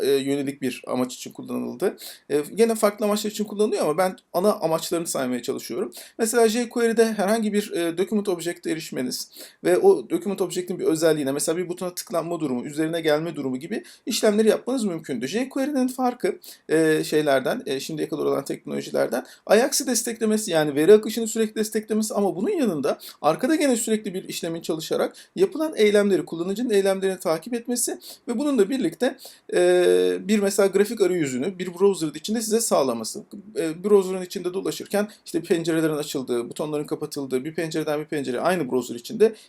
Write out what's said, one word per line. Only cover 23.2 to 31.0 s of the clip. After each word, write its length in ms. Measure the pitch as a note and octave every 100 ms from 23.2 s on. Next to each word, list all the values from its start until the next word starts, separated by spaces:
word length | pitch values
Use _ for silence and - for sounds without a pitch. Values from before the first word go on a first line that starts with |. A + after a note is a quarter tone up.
arkada 340 | D3 D#3+ C4 D#4+
gene 200 | C#4+ A#3
sürekli 380 | - G#3+ G#3+
bir 100 | F3+
işlemin 380 | - - E3+ E3
çalışarak 540 | E3 D#3+ D#3 D3+ C4+ - - -
yapılan 380 | F#3+ D4+ D#4 -
eylemleri, 500 | G#3+ G#3 G3+ F3 D3+
kullanıcının 440 | E3 F3+ G3+ B3+
eylemlerini 500 | G3+ G3 F#3+ F#3+ F#3
takip 340 | F3+ D#3+ A#3
etmesi 460 | A#3+ A#3+ B3 - F#4 - - -
ve 100 | A#3
bununla 300 | D4 C4 F#3+
birlikte, 480 | C4 E3+ - B3 D4 - - -
eee, 640 | F3 F3+ F3+ F3+ F3+ F3+ F3+
bir 180 | F#3 G#3+
mesela 280 | G3+ G#3 G3
grafik 340 | G3 G#3 -